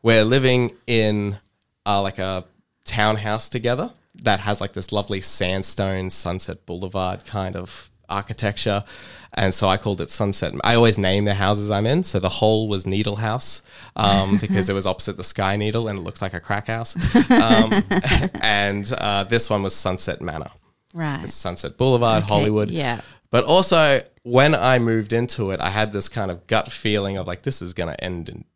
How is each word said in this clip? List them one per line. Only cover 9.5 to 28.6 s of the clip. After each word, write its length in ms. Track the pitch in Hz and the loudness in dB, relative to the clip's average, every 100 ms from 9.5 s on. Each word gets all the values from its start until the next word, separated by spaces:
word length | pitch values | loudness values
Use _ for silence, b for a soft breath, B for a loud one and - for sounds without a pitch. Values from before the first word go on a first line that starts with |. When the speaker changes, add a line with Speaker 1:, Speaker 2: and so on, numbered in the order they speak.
Speaker 1:
so 140 | 95 98 | 2 2
I 80 | 98 | 0
called 240 | 110 92 | -2 -4
it 80 | 85 | -6
Sunset. 440 | - 104 98 85 - | -4 -2 -2 -6 -2
I 100 | - | 2
always 240 | 120 117 101 | 6 6 4
name 280 | 95 101 104 | 2 2 2
the 100 | 98 | 0
houses 340 | 98 104 104 | 0 0 0
I'm 160 | 101 110 | 0 0
in. 180 | 160 | 0
So 160 | 180 95 | 0 -2
the 100 | 92 | -2
hole 380 | - 107 110 110 | 2 2 2 0
was 200 | 98 95 | -4 -2
Needle 300 | 98 104 101 | -2 -2 -2
House, 440 | 110 120 - - B B B - | -4 -4 -6 -8 B B B 0
um, 420 | 104 98 95 101 | 4 4 4 2
<laughs> 40 | |
because 280 | 101 98 95 | 2 0 0
it 40 | |
was 140 | 98 92 | -2 -2
opposite 300 | 92 - 95 | -4 -6 -6
the 60 | |
Sky 320 | 92 - 98 104 | -8 -2 -2 0
Needle 300 | 107 113 113 | -2 -2 -4
and 120 | 98 | -6
it 20 | |
looked 200 | 85 - | -8 -8
like 100 | 95 | -8
a 60 | 90 | -8
crack 260 | - 104 - | -4 -6 -4
house. 280 | 113 117 175 - 240 247 | -6 -6 -2 2 4 6
Um, 540 | 240 113 - 220 208 - 202 - | 6 6 6 6 2 2 0 2
<laughs> 300 | - 185 - | 2 0 0
and, 500 | 110 104 101 101 101 | 2 2 2 -2 -4
uh, 320 | 117 104 101 98 | -4 -2 -2 0
this 220 | 117 - | 0 2
one 100 | 104 | 0
was 140 | 98 - | 0 -2
Sunset 440 | 98 92 - - | -2 -4 -4 -6
Manor. 280 | 85 78 76 - _ _ _ 165 | -6 -8 -10 -16 _ _ _ -8
Speaker 2:
Right. 280 | 156 135 | -6 -6
Speaker 1:
It's 120 | - - | -8 -6
Sunset 420 | - 90 - - | -6 -6 -10 0
Boulevard, 460 | 127 123 117 110 | 2 4 4 2
Speaker 2:
Okay, 40 | 104 | 2
Speaker 1:
Hollywood. 380 | 104 107 107 104 | 2 2 0 -2
Speaker 2:
yeah. 300 | 165 135 117 B B _ | -2 -4 -6 B B _
Speaker 1:
But 140 | 120 | 0
also, 580 | - 175 185 170 151 135 - _ | 4 4 6 4 4 2 -2 _
when 320 | 123 123 147 156 | 2 6 6 6
I 240 | 127 127 | 4 4
moved 320 | 117 113 107 | 4 0 0
into 380 | 117 123 - 98 | 0 0 -2 -4
it, 80 | 95 | -2
I 100 | 90 | -2
had 220 | 101 107 | 0 -2
this 160 | 101 - | -2 -6
kind 220 | 117 98 | -4 -6
of 160 | 87 - | -6 -2
gut 240 | 110 - | -2 -2
feeling 460 | - 110 104 98 98 | -6 -2 0 -2 -4
of, 100 | 90 | -6
like, 160 | 90 | -6
this 180 | - - | -6 -6
is 120 | 90 92 | -8 -6
gonna 220 | 82 - | -6 -6
end 300 | 92 87 78 | -8 -8 -10
in 160 | 80 - _ | -14 -18 _